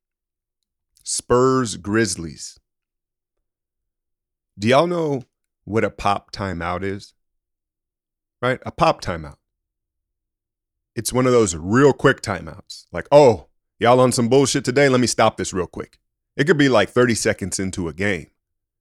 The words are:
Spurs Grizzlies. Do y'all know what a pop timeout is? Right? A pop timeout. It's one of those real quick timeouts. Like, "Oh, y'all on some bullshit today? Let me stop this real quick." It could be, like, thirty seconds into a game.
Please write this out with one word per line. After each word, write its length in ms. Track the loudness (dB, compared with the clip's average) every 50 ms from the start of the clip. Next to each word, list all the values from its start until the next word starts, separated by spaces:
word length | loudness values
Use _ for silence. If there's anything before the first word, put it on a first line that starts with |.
| _ _ _ _ _ _ _ _ _ _ _ _ _ _ _ _ _ _ _ _ -12
Spurs 720 | -10 -10 -8 -4 0 2 2 2 2 2 0 -2 -4 -6
Grizzlies. 840 | -10 -8 -4 -2 0 0 -2 -4 -8 -10 -12 -14 -16 -20 -20 -20 _ _ _ _ _ _ _ _ _ _ _ _ _ _ _ _ _ _ _ _ _ _ _ _ _ _ _ _ _ _ _ _ _ _ _ _ _ _ _ _ -6
Do 100 | -2 2
y'all 180 | 2 2 2
know 380 | 2 -2 -4 -4 -4 -4 -6 -8 _ _ _ _ _ _ _ _
what 200 | -6 -4 -2 -2
a 60 | -2
pop 420 | -4 -4 -4 -2 -2 -4 -6 _ -12
timeout 500 | -10 -8 -8 -8 -8 -6 -8 -8 -6 -8
is? 300 | -8 -10 -10 -14 -20 _ _ _ _ _ _ _ _ _ _ _ _ _ _ _ _ _ _ _ _ _ _ _ _ _ _
Right? 180 | -4 -4 -4 -4 -8
A 80 | -12 -6
pop 300 | -2 0 0 0 -2 -4
timeout. 340 | -10 -8 -8 -10 -14 -18 _ _ _ _ _ _ _ _ _ _ _ _ _ _ _ _ _ _ _ _ _ _ _ _ _ _ _ _ _ _ _ _
It's 160 | -10 -8 -4 -2
one 140 | 0 2
of 60 | 4 4
those 220 | 4 4 2 0
real 380 | -4 -4 0 4 4 6 6 4
quick 300 | 4 2 2 2 0 -2
timeouts. 640 | -8 -8 -8 -10 -14 -18 -20 -20 -20 -20 -20 -18 _
Like, 160 | -10 -10 -2 4 6
"Oh, 360 | 6 6 6 4 2 -4 _ _ _ _ _ _ -2
y'all 220 | 0 2 4 4
on 120 | 4 2 2
some 180 | 0 0 2
bullshit 340 | 2 2 2 2 0 -2 -4
today? 240 | -2 0 2 2 2
Let 120 | 2 2
me 60 | 0
stop 300 | 0 0 2 0 0 0
this 160 | -2 -6 -8 -6
real 140 | -6 -8
quick." 320 | -8 -10 -16 -16 -18 _ _ _ _ _ _ _ _ _
It 80 | -2 0
could 140 | 0 2 2
be, 120 | 2 2
like, 180 | 4 2 2 2
thirty 260 | 0 0 0 2 0
seconds 440 | -2 -2 -4 -4 -4 -6 -8 -8 -6
into 280 | -6 -6 -6 -8 -8
a 60 | -8 -8
game. 380 | -6 -4 -4 -4 -6 -8 -12 _ _ _ _ _ _ _ _ _ _